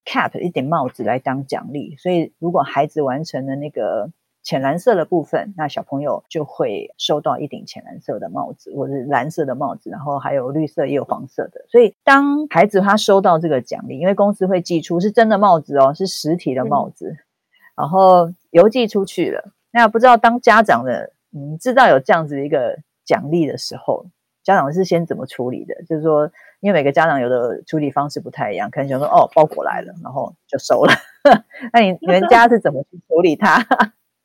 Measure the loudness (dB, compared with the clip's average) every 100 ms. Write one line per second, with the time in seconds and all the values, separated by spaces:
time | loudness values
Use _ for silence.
0 | -8 -4 -4 -6 -6 -6 -4 -2 -4 -6
1 | -4 -4 -4 -6 -6 -10 -8 -12 -12 -8
2 | -4 -2 -4 _ -4 -2 -2 -2 -2 -2
3 | -4 -4 -6 -8 -8 -8 -8 -6 -4 -4
4 | -8 -14 _ _ -8 -4 -2 -2 0 0
5 | 0 -2 -2 -6 -6 -8 -8 -8 -8 -6
6 | -4 -6 -8 -10 -8 -6 -6 -6 -10 -8
7 | -4 -4 -4 -6 -8 -12 -18 -20 -20 -16
8 | -12 -10 -10 -10 -10 -14 -14 -10 -8 -8
9 | -4 -4 -2 -4 -6 -6 -8 -8 -14 -12
10 | -8 -6 -4 -4 -4 -4 -4 -4 -4 -4
11 | -4 -8 -8 -12 -12 -14 0 4 4 2
12 | 2 4 2 -2 0 2 2 2 2 2
13 | 4 4 4 2 0 -2 -4 -10 -12 -4
14 | -2 0 0 0 -2 -2 -2 -4 -2 -2
15 | 0 2 2 4 4 2 2 2 2 2
16 | -6 -6 -4 -4 -4 -4 -2 -2 -4 -10
17 | -16 -16 _ _ _ _ _ -8 -2 4
18 | 6 6 4 -4 _ 6 6 4 0 -2
19 | -4 -4 -4 -6 -10 _ _ 2 2 4
20 | 6 6 4 2 4 4 4 0 -2 -6
21 | -8 _ _ -14 -12 -8 0 4 6 4
22 | 2 0 -2 -6 -4 -2 -2 -6 -14 _
23 | -4 -4 0 -2 -2 -6 -10 -8 -6 -6
24 | -8 _ _ _ 0 2 2 -2 0 -2
25 | -2 -8 -10 -8 -8 -8 -12 -14 -8 -4
26 | 0 0 -2 -6 _ _ -2 0 2 2
27 | 2 0 -2 -2 -2 -6 -6 -4 -2 -4
28 | -4 -8 -12 -8 -8 -6 -8 -6 -6 -4
29 | 2 2 4 2 2 0 -6 -6 -10 -16
30 | -12 -10 -10 -12 _ -8 -2 2 2 0
31 | -4 _ 4 4 2 -16 0 2 2 0
32 | 0 2 6 6 8 4 0 -4 -8 -18
33 | -2 2 2 2 2 2 2 0 0 _
34 | _ _